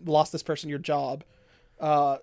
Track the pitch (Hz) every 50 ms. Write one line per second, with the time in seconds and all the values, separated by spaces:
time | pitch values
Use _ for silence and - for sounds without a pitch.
0 | 175 165 151 151 156 - - 156 - - 156 - - 151 143 143 - - 147 143
1 | 139 127 131 151 - _ _ _ _ _ _ _ _ _ _ - 160 151 151 147
2 | 143 139 139 -